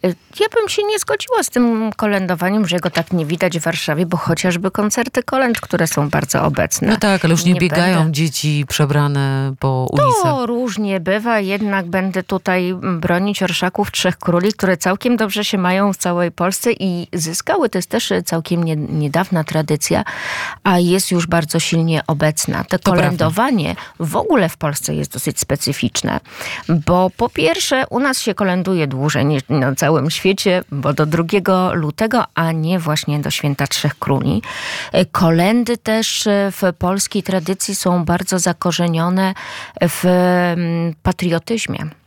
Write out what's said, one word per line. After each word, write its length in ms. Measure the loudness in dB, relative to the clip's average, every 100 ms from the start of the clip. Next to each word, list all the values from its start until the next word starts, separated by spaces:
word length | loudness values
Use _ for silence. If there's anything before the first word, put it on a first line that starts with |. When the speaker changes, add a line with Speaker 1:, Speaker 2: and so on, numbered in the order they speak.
Speaker 1:
E, 40 | -2 -4 _ -2
ja 60 | 0 0
bym 140 | 0
się 140 | -2
nie 160 | -2 -2
zgodziła 440 | -2 -4 -2 -2
z 60 | 0
tym 420 | 2 2 2 -2 -2
kolędowaniem, 680 | 0 0 0 0 0 2 0
że 120 | 0
go 100 | -2
tak 240 | -2 -2
nie 120 | -2 -2
widać 340 | 0 0 0
w 20 |
Warszawie, 440 | -2 -4 -2 -2 0
bo 120 | -2
chociażby 540 | 0 0 0 0 -2
koncerty 520 | -2 -2 0 -2 -2
kolęd, 380 | -2 0 0 0
które 260 | -2 -2 0
są 220 | 0 0
bardzo 340 | 0 0 0
obecne. 440 | 0 0 -2 0 0
Speaker 2:
No 100 | 2
tak, 280 | 2 2 2
ale 60 |
już 140 | 2 4
nie 80 |
Speaker 1:
Nie 60 | 2
Speaker 2:
biegają 380 | 2 2 2 4
Speaker 1:
będę 140 | 2
Speaker 2:
dzieci 540 | 2 0 0 0 0 0
przebrane 840 | 0 2 4 2 2 0 0 -2 -2
po 320 | 0 0 0 2
Speaker 1:
To 60 | 4
Speaker 2:
ulicach. 400 | 4 2 0 0
Speaker 1:
różnie 520 | -2 -2 -2 -2 -2
bywa, 400 | 0 -2 2 0
jednak 460 | 0 -2 0 -2 -2
będę 360 | -2 -2 -2
tutaj, 460 | -2 -4 0 0 0
mm, 300 | -2 -2 -2
bronić 440 | 0 0 0 0
orszaków 480 | -2 0 -2 -2 -4
Trzech 260 | 0 -2 -2
Króli, 360 | 0 2 2
które 240 | 0 0 0
całkiem 400 | 0 0 0 0
dobrze 280 | 0 -2 -2
się 120 | 0
mają 360 | 2 2 0
w 40 | 0
całej 340 | -2 0 -2
Polsce 400 | 0 -2 0 -2
i 360 | 0 -2 -4 -4
zyskały, 560 | -6 -4 -6 -2 0 0
to 80 | -2
jest 120 | -2
też, 220 | -4 0
e, 120 | -2
całkiem 400 | -2 -4 -2 -2
nie-, 120 | 0 -2
niedawna 680 | -2 -2 0 0 0 0
tradycja, 600 | 0 -2 0 -2 0 -2 -2 -8 -8 -6 -8 -4
a 160 | 0 2
jest 320 | 4 2 2
już 160 | 0 0
bardzo 320 | 0 0 -2
silnie 420 | 0 0 2 0 0
obecna. 560 | 0 0 0 -2 -4
Te 160 | -2 0
Speaker 2:
To 40 |
prawda. 200 | 2 2
Speaker 1:
kolędowanie 720 | 2 2 0 2 2 2 0 -4 -10 -8
w 160 | -4 -2
ogóle 340 | 2 2 2
w 80 | 0
Polsce 380 | -4 -4 -4 -4
jest 180 | -4
dosyć 260 | -4 -6 -4
specyficzne, 800 | -4 -2 -2 -2 -2 -2 -4 -4 -6 -14 -12 -12 0
bo 400 | 0 4 2 2 0
po 120 | -4
pierwsze 540 | 0 0 0 0 0 0
u 100 | 0
nas 200 | 0 0
się 120 | -2
kolęduje 540 | 0 0 0 0 0 0
dłużej 380 | 0 0 2 2
niż 180 | 0 0
na 260 | 0 0 2
całym 200 | 2 4 2
świecie, 540 | 0 0 2 2 0 -2
bo 220 | -4 -2
do 120 | 0 2
drugiego 680 | 2 2 0 2 2 2
lutego, 500 | 0 -2 -2 0 0 0 -2
a 160 | 0
nie 280 | 0 0 -2
właśnie 400 | 0 -2 0 -2
do 120 | -2
święta 360 | -2 -2 0 -2
Trzech 320 | 0 -2 -2
Króli. 420 | -2 0 2 -2 -4 -10 -8 -8 -2
E, 140 | 0 0
kolędy 720 | 2 4 4 4 2 2 -2
też, 500 | 0 0 0 -2 0
e, 240 | 2 0
w 100 | 0 -2 0
polskiej 460 | 0 0 -2 -2
tradycji 520 | -2 -2 -2 -4 -4 -2
są 300 | 0 2 2
bardzo 340 | 0 0 0
zakorzenione 920 | 0 0 -2 0 0 2 2 2 0 -2 -10 -14 -14 -2
w, 240 | -2 2 2
mm, 880 | 4 4 4 2 0 0 0 -2 -2
patriotyzmie. 840 | -2 0 0 -2 -2 -4 -4 -6 -8 -12